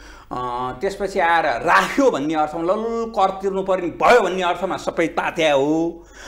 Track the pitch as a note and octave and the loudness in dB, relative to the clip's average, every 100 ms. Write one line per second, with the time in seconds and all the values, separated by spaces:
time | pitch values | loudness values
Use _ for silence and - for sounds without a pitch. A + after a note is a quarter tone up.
0 | - - - - B2 A#2+ B2+ B2+ G3 F#3+ | -20 -20 -12 -8 -6 -6 -6 -4 -6 -4
1 | G3 G3 E3+ E3+ D#3 A#2+ D3 F#3 F3+ - | -4 0 2 2 2 0 2 2 2 2
2 | C4+ D#3+ D3 D#3+ D3+ E3+ E3 G#3 A3+ A#3 | 2 2 0 0 -2 -2 -2 -2 -2 -4
3 | A3+ A3+ F#3+ F#3+ G3 F#3+ F#3+ F#3 F3 - | -4 0 0 0 -4 -2 -2 -2 -2 0
4 | D#3+ A#3+ F#3+ F#3 F3 F3 F#3+ C#3+ - - | 6 6 4 0 -2 -2 -4 -4 -4 -2
5 | E3 - D3+ D3 D#3 C#3+ C#3 D#3+ E3 E3+ | -2 -2 -4 0 2 4 2 0 -2 -6
6 | - - | -14 -20